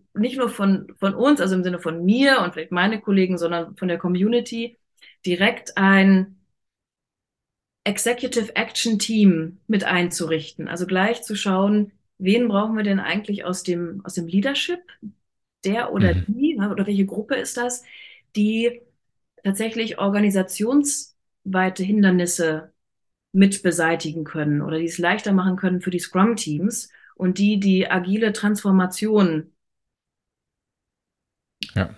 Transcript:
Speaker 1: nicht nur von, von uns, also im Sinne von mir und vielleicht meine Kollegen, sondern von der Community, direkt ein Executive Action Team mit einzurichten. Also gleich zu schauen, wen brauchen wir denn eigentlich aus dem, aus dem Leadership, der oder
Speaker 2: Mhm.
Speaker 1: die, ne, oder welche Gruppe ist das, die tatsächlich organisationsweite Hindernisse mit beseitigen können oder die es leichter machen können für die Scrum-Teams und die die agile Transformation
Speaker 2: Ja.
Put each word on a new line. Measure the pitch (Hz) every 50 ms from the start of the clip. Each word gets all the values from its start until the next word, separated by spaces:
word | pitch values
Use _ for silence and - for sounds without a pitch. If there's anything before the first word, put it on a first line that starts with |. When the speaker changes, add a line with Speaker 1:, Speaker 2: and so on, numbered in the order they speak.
| _ _ -
Speaker 1:
nicht | 208 214 254 254
nur | 269 247 214
von, | 214 - 196 196 190 - - - - -
von | 190 196 196
uns, | 208 240 285 302 -
also | 175 190 190
im | 185 175
Sinne | 180 180 175
von | - 160 165 170 175
mir | 185 220 254 277 277 269 240 185
und | 175 -
vielleicht | 160 160 -
meine | 180 175 185 208 226 214
Kollegen, | - 214 196 190 185 180 185 170
sondern | 170 165 170 170 165 - - -
von | 190 180
der | 170
Community, | - - 175 180 180 196 220 240 240 233 - 233 226 233 233 - _ _ _ _ _ _ - _ _ -
direkt | 185 175 170 196 233 240 - - - - 196
ein | 196 190 196 196 190 196 190 185 190 196 - _ _ _ _ _ _ _ _ _ _ _ _ _ _ _ _ _ _ _ _ _ _ _ _ _ _ _ _ _ -
Executive | 208 202 - - 233 240 247 269 240 - 233 214 - -
Action | - 220 - - - - 233 220 202
Team | - - 226 214 208 190 170 160 160 165 - - _ -
mit | 220 190 -
einzurichten. | - 185 175 175 175 - - 170 156 160 156 147 - - - 160 -
Also | - 175 185
gleich | 180 185 185 190 220 233 - -
zu | - 214
schauen, | 202 - 202 185 190 196 208 214 208 208 202 - _ _ _ _ -
wen | 190 185 208 240 247 220
brauchen | 202 196 214 220 220
wir | 214 208
denn | 202 196 190
eigentlich | - 147 175 208 208 - 202 - -
aus | 180 185 - -
dem, | 185 175 175 175 165 196 196 -
aus | 185 -
dem | 180 170
Leadership, | 165 175 202 202 277 285 285 - - 349 349 - - - _ - 208 - _ _ _ _ _ _ _ _ _ -
der | 190 202 226 - - -
oder | 101 107 87 82
Speaker 2:
Mhm. | 92 - -
Speaker 1:
die, | 220 247 285 320 302 214
ne, | 196 208
oder | 190 202 196
welche | 208 208 196 190
Gruppe | 196 196 214 214 - 226
ist | - - - -
das, | 247 240 247 247 - - - - - - - - - _ _ -
die | 208 208 214 220 220 233 240 233 - - _ _ _ _ _ _ _ _ _ _ - -
tatsächlich | 196 196 - 220 226 220 233 226 220 - -
organisationsweite | 202 202 202 208 208 208 196 190 185 - - - 208 233 277 294 285 285 - - - - _ _ _ _ _ _ _ 196 190 185 185 185 185 190 185
Hindernisse | 196 208 214 202 190 180 180 175 175 - - 170 160 156 156 165 - _ _ _ _ _ _ _ _ _ _ _ _ -
mit | 190 196 202 196 - -
beseitigen | 180 165 170 165 160 165 165 - 156 156 165 151
können | - - 156 151 147 147 147
oder | - 151 160 160
die | 170
es | 165 170 -
leichter | 170 175 196 208 - 214 196
machen | 185 185 190 180
können | 185 196 180 180 180
für | - 190
die | 180 175
Scrum-Teams | - - - 185 196 233 233 208 - 156 151 151 180 226 240 - - - _ _ _ _ _
und | - 190 185 180 190
die | 202 208 214 196
die | 196 196 185 185 190 -
agile | 185 185 180 185 196 220 226 214 208
Transformation | - - 208 214 202 - 202 190 190 180 185 - - 208 220 214 208 196 170 160 156 160 - _ _ _ _ _ _ _ _ _ _ _ _ _ _ _ _ _ _ _ _ _ _ _ _ _ _ _ _ _ _ _ _ _ _ _ _ _ _ _ _ _ _ - - -
Speaker 2:
Ja. | 104 95 - -